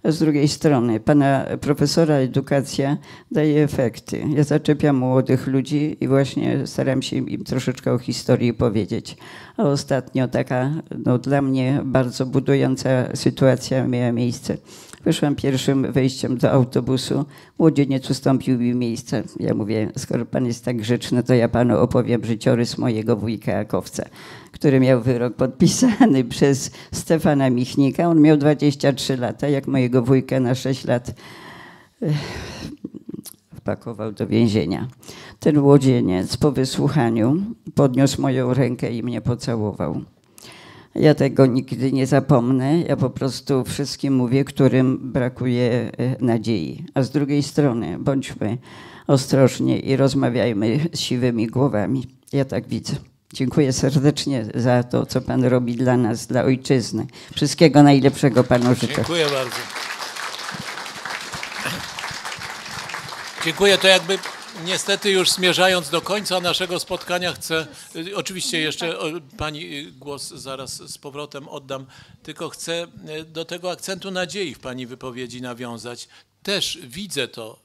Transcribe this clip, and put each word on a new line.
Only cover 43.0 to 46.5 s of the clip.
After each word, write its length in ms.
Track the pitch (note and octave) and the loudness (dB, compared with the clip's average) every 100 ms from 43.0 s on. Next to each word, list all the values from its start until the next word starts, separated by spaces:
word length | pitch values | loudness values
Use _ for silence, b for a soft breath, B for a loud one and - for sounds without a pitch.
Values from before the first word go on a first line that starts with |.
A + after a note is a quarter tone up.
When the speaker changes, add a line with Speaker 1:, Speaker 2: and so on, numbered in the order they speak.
| B2+ | -2
Speaker 1:
prostu 540 | - C3 A#2 - C#3 | -2 -6 -6 -2 -2
wszystkim 520 | A2 - C#3+ - C#3 C3 | -2 -6 -8 -4 0 0
mówię, 300 | B2 C3 - | 2 2 0
którym 640 | - C3 B2 B2+ C3 C3 | 4 4 6 2 0 -4
brakuje, 800 | C3+ B2 B2+ B2+ A#2+ A#2+ A#2+ A2+ - | -2 -2 -2 -2 0 2 0 -4 -4
e, 280 | B2 C3 B2 | -4 0 0
nadziei. 600 | A#2 G#2+ | 0 0